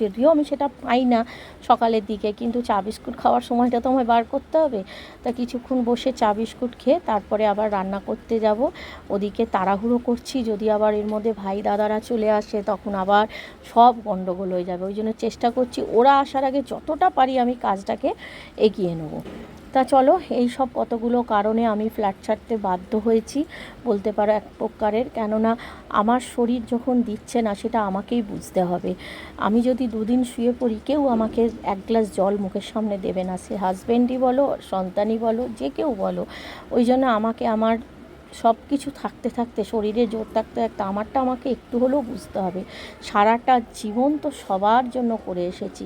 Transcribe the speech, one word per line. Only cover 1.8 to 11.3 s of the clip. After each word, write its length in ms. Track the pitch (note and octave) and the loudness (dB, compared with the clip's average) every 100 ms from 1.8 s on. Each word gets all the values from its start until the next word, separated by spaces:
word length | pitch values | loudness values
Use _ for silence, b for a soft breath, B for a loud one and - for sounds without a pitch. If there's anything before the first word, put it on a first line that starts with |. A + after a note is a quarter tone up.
| A#3 A3+ G3+ | 4 2 -2
দিকে, 180 | G#3 G#3+ G#3 | -4 -4 -2
কিন্তু 180 | A#3 A#3+ A#3+ | -2 -2 0
চা 100 | G#3 G3 | 0 -2
বিস্কুট 280 | - - - | -6 -10 0
খাওয়ার 220 | B3 A#3+ B3 | 2 2 2
সময়টা 300 | A#3+ B3 A#3+ | 2 2 2
তো 60 | B3+ | 2
আমায় 160 | C4 A#3 | 2 4
বার 100 | A#3 A3+ | 4 2
করতে 240 | C#4 - D#4+ | -4 0 2
হবে। 220 | D4+ A3 F#3+ B B B | 2 0 -8 B B B
তা 80 | B3 | -6
কিছুক্ষণ 460 | B3 A#3+ B3 - B3+ | -4 -4 -6 -2 0
বসে 260 | A#3+ A#3+ C4 | 2 0 0
চা 180 | B3 G#3+ | 0 0
বিস্কুট 380 | G#3 A3+ - B3 - | 2 -2 -4 -8 -4
খেয়ে 180 | B3 E4 - | 2 2 2
তারপরে 380 | G#3+ - G#3+ G#3+ | -2 0 0 2
আবার 160 | G3+ G#3+ G3+ | 2 0 -2
রান্না 240 | F#3+ G3 G3 | -2 -4 -6
করতে 260 | A3+ - A3+ | -8 -2 0
যাব। 200 | G#3+ G#3+ D4+ - B B B | 2 2 0 -4 B B B
ওদিকে 280 | G3+ G3+ G3 A3+ | -4 -2 -2 -2
তাড়াহুড়ো 440 | G3 F#3 G3 A#3 A#3+ | 0 2 0 2 0
করছি, 380 | B3 A#3+ - C4+ A3+ | 0 -4 -2 -4 -2
যদি 160 | G#3 G#3+ G#3 | -2 2 2
আবার 160 | G#3+ | 2
এর 140 | G#3+ G#3 | 2 0
মধ্যে 200 | G#3+ A3 | -2 -2